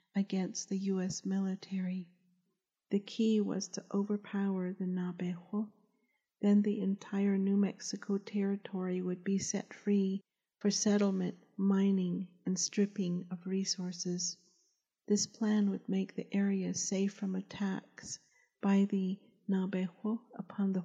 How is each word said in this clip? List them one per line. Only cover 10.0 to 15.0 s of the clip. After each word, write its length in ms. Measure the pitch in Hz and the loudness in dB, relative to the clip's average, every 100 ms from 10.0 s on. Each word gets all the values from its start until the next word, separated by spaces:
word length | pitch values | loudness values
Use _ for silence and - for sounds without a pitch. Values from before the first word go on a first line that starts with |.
| 190 196 - _ _ _ | 2 -2 -8 _ _ _
for 120 | 208 | 0
settlement, 680 | 202 214 208 202 190 180 - _ - | 2 4 4 4 2 -2 -4 _ 0
mining, 720 | 196 196 196 190 180 180 185 _ - | 2 4 4 4 2 -2 -6 _ -4
and 120 | 185 | -2
stripping 680 | - - 202 202 175 175 175 | -2 0 0 0 -2 -2 -4
of 160 | 180 185 | -8 -4
resources. 880 | 190 196 - 180 175 180 180 - - _ _ _ _ _ _ | -2 -2 -4 -6 -6 -6 -4 -6 -8 _ _ _ _ _ _